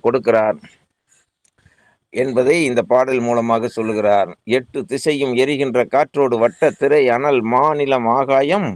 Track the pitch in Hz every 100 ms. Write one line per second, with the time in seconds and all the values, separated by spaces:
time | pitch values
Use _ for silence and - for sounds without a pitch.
0 | 117 123 117 113 107 110 - _ _ _
1 | _ _ _ _ _ _ _ _ _ _
2 | _ 113 131 120 127 139 143 120 98 123
3 | 131 131 117 120 117 113 113 - 110 107
4 | 104 101 90 82 - 127 127 143 110 139
5 | 156 147 135 123 135 139 135 120 123 135
6 | 151 143 135 117 117 - 151 - 135 151
7 | 131 120 147 131 110 123 151 147 139 131
8 | 113 127 135 135 143 202 151